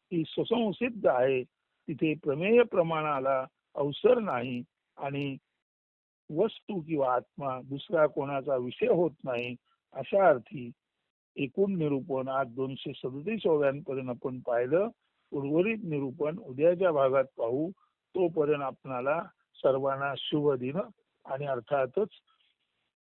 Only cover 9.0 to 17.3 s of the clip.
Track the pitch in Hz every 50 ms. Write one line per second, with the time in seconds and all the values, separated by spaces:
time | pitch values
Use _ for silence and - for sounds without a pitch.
9 | 175 160 160 - - 131 123 117 120 123 123 - _ _ _ _ _ _ - 131
10 | 131 - - 196 196 170 147 123 110 - - 147 123 120 - - _ _ _ _
11 | _ _ _ _ _ _ _ - 139 127 - 196 196 202 196 175 156 147 143 135
12 | - - 135 131 127 135 131 135 135 123 117 131 131 135 135 - - 151 131 -
13 | - 131 131 143 147 196 226 202 - 185 160 147 143 139 135 143 - - 135 135
14 | 127 127 120 120 - 135 127 127 - - 120 120 123 127 147 175 202 233 - _
15 | _ _ _ _ _ _ - 143 139 139 151 165 180 226 226 214 208 170 151 143
16 | 139 135 127 - 143 151 165 208 226 147 127 135 151 170 180 170 190 180 156 143
17 | 135 131 131 139 135 -